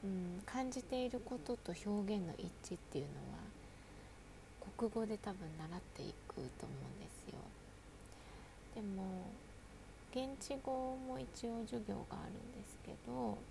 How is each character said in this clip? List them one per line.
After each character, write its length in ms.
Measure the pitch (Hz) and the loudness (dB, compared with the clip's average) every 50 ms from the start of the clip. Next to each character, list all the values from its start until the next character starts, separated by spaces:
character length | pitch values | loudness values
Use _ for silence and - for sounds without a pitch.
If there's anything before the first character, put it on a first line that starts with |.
| - | 2
う 40 | 196 | 4
ん、 340 | 190 185 180 180 175 180 202 | 4 4 4 2 2 0 -2
感 260 | - - 254 262 262 | 0 2 4 4 4
じ 100 | 254 262 247 | 4 0 2
て 220 | - - 254 254 | 4 4 6 6
い 40 | 247 | 6
る 100 | 247 247 | 4 2
こ 180 | 254 - 254 247 | 2 2 0 0
と 200 | - - 247 233 | 4 2 2 2
と 160 | - - 175 170 - | 4 0 0 2 4
表 300 | 208 208 208 202 190 214 | 4 6 6 6 6 6
現 100 | 208 185 | 6 6
の 80 | 165 - - | 4 2 0
一 120 | - 175 - - - - 180 | 0 -2 -2 -4 -4 -4 -4
致 20 | |
っ 20 | 170 | -4
て 220 | - - - 147 | -4 0 2 2
い 20 | |
う 40 | 139 | 2
の 60 | 143 143 139 135 131 - | 2 -2 -4 -4 -4 -4
は 220 | - - - - - - - - - - - - - - - - - - - - - - - - - - - 202 - | -4 -4 -6 -8 -8 -10 -10 -10 -10 -12 -10 -10 -10 -10 -10 -12 -12 -12 -12 -12 -12 -12 -12 -10 -8 -8 -6 2 4
国 140 | 233 226 | 4 6
語 140 | 214 233 226 | 6 6 6
で 120 | 214 214 208 | 6 4 2
多 140 | - 214 | 2 0
分 160 | 196 190 190 160 160 156 | 0 0 -2 -4 -2 -2
習 200 | 160 160 170 180 | -2 -2 -2 -2
っ 40 | - - - | -4 -4 -6
て 80 | - - | -4 -2
い 100 | - - - - - | -2 -2 -4 -6 -4
く 80 | - | -2
と 60 | - | -2
思 20 | - | -2
う 40 | 127 | -2
ん 520 | - - - 117 131 135 135 127 131 - | -2 -4 -4 -4 -2 -2 -2 -4 -4 -4
で 80 | - - | -6 -6
す 220 | - - - - | -8 -8 -6 -6
よ。 80 | - - - - - - - - - - - - - - - - - - - - - - - - - - - - - | -6 -6 -6 -6 -8 -10 -12 -12 -12 -10 -12 -10 -12 -10 -10 -10 -10 -10 -10 -10 -10 -10 -10 -10 -12 -12 -12 -6 -4
で 60 | 233 | -2
も 500 | 214 202 196 190 190 190 185 185 185 196 208 - - - - - - - - - - - - - - - | 0 2 2 2 2 2 2 0 0 -2 -4 -6 -8 -10 -10 -10 -10 -10 -10 -10 -10 -10 -10 -10 -10 -2
現 240 | - 254 262 269 277 269 | 2 2 2 2 0 -2
地 180 | - - 277 269 | 0 0 0 2
語 360 | 269 - 262 262 262 262 262 262 262 254 | 4 4 4 4 4 4 2 0 0 0
も 100 | 254 262 | 0 0
一 280 | 262 247 - - - 233 | 0 -2 -4 0 0 2
応 140 | 233 226 226 | 2 2 0
授 160 | 214 - 240 214 208 | 2 2 0 2 2
業 80 | 202 - - - | 2 0 0 -2
が 80 | - - | -2 -2
あ 80 | - | -2
る 60 | - | -2
ん 200 | - - - - - - | -4 -4 -6 -6 -6 -6
で 60 | - - | -6 -8
す 100 | - - - | -8 -8 -6
け 80 | - 85 - - - | -6 -6 -4 -4 -2
ど 300 | 120 127 123 113 101 104 - - | 2 4 4 4 4 2 -2 -6